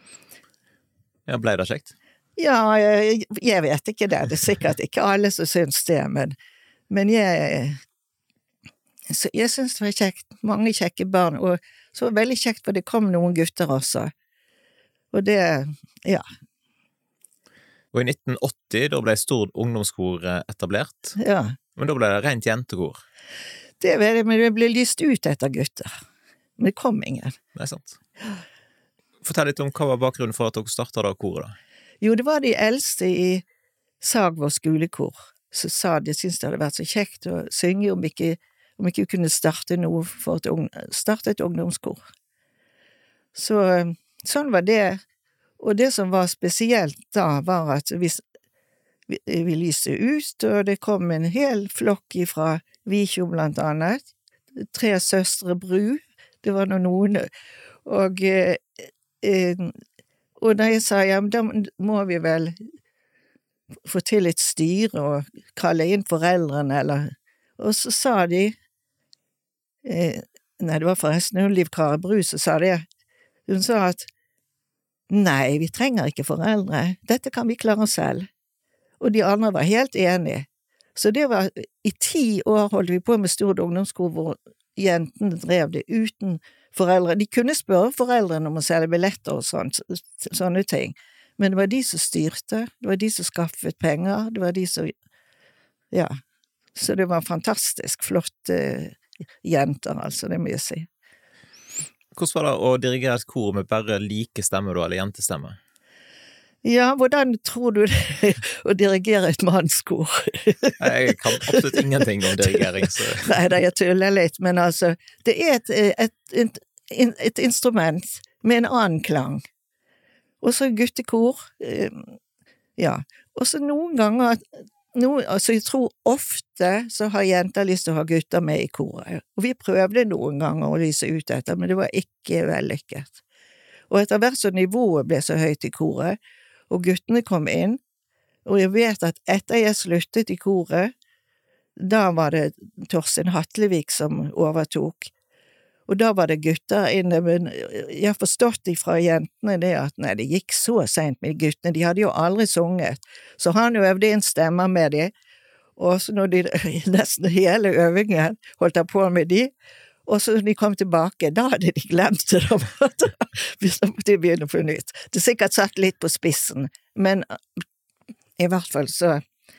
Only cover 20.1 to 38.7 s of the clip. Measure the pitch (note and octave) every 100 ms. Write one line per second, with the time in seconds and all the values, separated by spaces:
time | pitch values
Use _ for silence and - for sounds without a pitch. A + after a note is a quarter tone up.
20.1 | F2 F2+ F2+ - - F2+ G2+ D#3 _ -
21.1 | G3+ A3 G3 A2 C3 _ - C#3+ C#3+ G#2+
22.1 | G2+ C3+ A#2+ A2+ G#2+ B2 F2+ D#2+ - _
23.1 | - - - - - - _ - - G#3+
24.1 | A3+ A3 A3 A#3 A3 A#3 A#3 B3 - D#4
25.1 | B3 E3 C#3+ C#3 A#2 B2+ - - - -
26.1 | _ _ _ _ - F#3 - C4 - -
27.1 | C3 C3+ - _ - - - - - _
28.1 | - A3 G3 E3+ _ _ _ _ _ _
29.1 | _ - - D3 C#3 C#3+ - D3 B2 B2+
30.1 | - A#2+ A2 A#2 A2 A2 - A#2+ - G#2
31.1 | F#2+ G2+ E2+ D2+ - _ _ _ _ G#3+
32.1 | A3+ C4 D4+ C4+ - G#3+ B3+ - - F#3
33.1 | F3+ F3+ F#3 - _ _ _ _ _ -
34.1 | A#3+ F#3 D#3+ D3 - D#3+ D#3 E3+ - -
35.1 | - - _ _ - - - F#3 D#3 -
36.1 | D3+ F#3 E3 C3+ - D3+ - D#3 G#3+ G3+
37.1 | - F3 E3+ - - F3 F#3+ G#3 F#3 D#3+
38.1 | - E3 E3 _ _ _